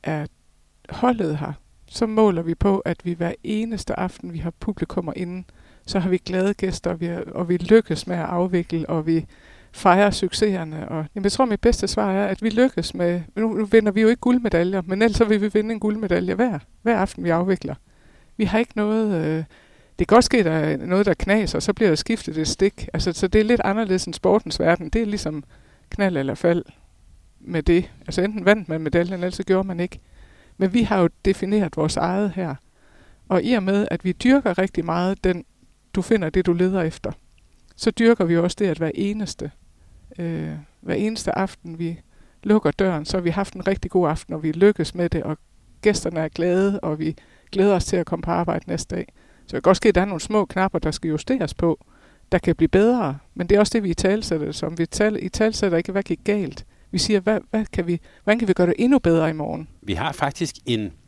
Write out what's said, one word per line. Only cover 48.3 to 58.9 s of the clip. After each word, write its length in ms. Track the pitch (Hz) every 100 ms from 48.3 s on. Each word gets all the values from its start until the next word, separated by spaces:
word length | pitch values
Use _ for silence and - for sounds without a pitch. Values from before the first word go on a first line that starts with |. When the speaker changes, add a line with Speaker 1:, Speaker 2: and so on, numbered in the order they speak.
Speaker 1:
arbejde 340 | 175 170 165 -
næste 280 | 170 - 180
dag. 100 | - _
Så 260 | _ _
det 80 | -
kan 120 | -
godt 140 | 180 180
ske, 120 | 226
at 60 |
der 60 | 180
er 40 |
nogle 160 | 196 175
små 240 | - 214
knapper, 340 | 190 - 185 165
der 120 | 156
skal 180 | 151 165
justeres 460 | 156 - 262 156
på, 320 | - 170 - _ _ _ _ _
der 60 | 180
kan 180 | - 165
blive 120 | 160
bedre, 500 | 190 220 247 170 139 _
men 120 | - 175
det 100 | 202
er 40 |
også 120 | 208
det, 80 | 233
vi 80 | 196
italesætter 560 | 165 190 208 214 160 151
det 80 |
som. 240 | 156 147 165
Vi 80 | 165
tal-, 380 | - 214 214
italesætter 540 | 185 - 220 220 202 170
ikke, 140 | 175
hvad 100 | 196
gik 180 | 190 170
galt. 400 | - 208 165 - - _ _
Vi 80 | 185
siger, 220 | - 208
"Hvad, 200 | 185 214 -
hvad 140 | 220 214
kan 140 | - 175
vi, 140 | 175 - _
hvordan 140 | - 220
kan 100 | 220
vi 40 |
gøre 140 | 185 180
det 80 | -
endnu 200 | 240